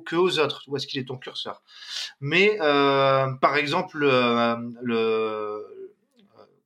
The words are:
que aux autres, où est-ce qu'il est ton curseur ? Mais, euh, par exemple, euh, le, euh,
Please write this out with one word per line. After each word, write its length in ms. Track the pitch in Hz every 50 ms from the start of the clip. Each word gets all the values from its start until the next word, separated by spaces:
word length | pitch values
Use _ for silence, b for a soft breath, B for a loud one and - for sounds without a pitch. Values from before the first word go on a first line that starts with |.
| -
que 120 | - 165
aux 240 | 170 185 180 156 156
autres, 240 | 147 131 - - -
où 100 | - 139
est-ce 120 | 131 135 -
qu'il 120 | - 135
est 40 | 123
ton 120 | - 127
curseur ? 460 | 127 - 147 - - - 110 - - B B B B B B B B B B B _
Mais, 380 | 135 143 160 180 196 214 214 208
euh, 680 | 160 147 143 143 139 139 139 139 135 135 135 135 135 135 131 131
par 160 | - 156 139
exemple, 440 | 147 147 143 156 180 175 - - 151
euh, 540 | 147 139 131 127 123 120 117 117 117 117 117 117 120 120 117 117
le, 140 | 127 120 117
euh, 680 | 113 113 113 110 110 110 110 107 107 107 104 107 104 104 107 104 95 95 95 _ _ _ _ _ _ _ _ _ - - _ _ _ _